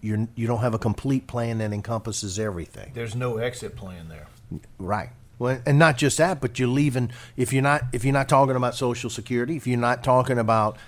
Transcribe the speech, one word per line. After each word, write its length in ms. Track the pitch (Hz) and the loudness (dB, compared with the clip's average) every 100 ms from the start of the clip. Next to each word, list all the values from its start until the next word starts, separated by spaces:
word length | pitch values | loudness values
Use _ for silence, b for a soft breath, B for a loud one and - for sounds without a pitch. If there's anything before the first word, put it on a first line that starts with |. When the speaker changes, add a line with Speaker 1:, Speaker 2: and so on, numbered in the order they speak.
Speaker 1:
you're, 260 | 107 107 117 | -4 -2 -2
you 140 | 120 117 | -4 -2
don't 140 | 117 | 0
have 120 | 123 | 0
a 60 | 110 | 0
complete 480 | 113 104 139 135 - | -2 -2 0 -2 -2
plan 320 | 120 117 113 | -4 -2 -2
that 120 | 110 | -2
encompasses 680 | 104 101 113 113 101 104 98 | -4 -4 -6 -4 -6 -6 -4
everything. 520 | 110 87 78 - - 120 | -4 -4 -10 -12 -14 -10
Speaker 2:
There's 200 | 117 117 | -8 -4
no 220 | 127 110 | -4 -2
exit 380 | 123 123 110 - | -4 -6 -12 -12
plan 340 | 95 87 80 | -12 -12 -14
there. 180 | 78 73 - - 80 - - | -16 -18 -20 -14 -14 -14 -12
Speaker 1:
Right. 300 | 90 104 78 - - - | -4 -4 -4 -14 -20 -4
Well, 220 | 123 131 - | -2 0 4
and 100 | 143 | 6
not 200 | 160 135 | 6 4
just 200 | 143 - | 2 4
that, 220 | 170 160 | 2 2
but 160 | 127 120 | -4 0
you're 100 | 123 | 0
leaving, 420 | 135 147 127 120 B B - | 2 2 2 -2 B B -4
if 140 | 120 | 0
you're 80 | 135 | 2
not, 220 | 139 147 127 | 2 2 0
if 140 | 117 131 | -2 0
you're 80 | |
not 160 | 139 131 | 2 4
talking 260 | 135 135 127 | 4 4 4
about 180 | 123 | 0
Social 360 | 120 127 120 120 | 0 -2 -2 -6
Security, 440 | - - 120 123 160 | -8 -2 -2 0 -2
if 100 | 127 | 0
you're 100 | 123 | 2
not 240 | 120 123 | 2 2
talking 360 | 131 127 127 123 | 4 4 4 2
about 380 | 113 113 107 - | 4 4 2 -2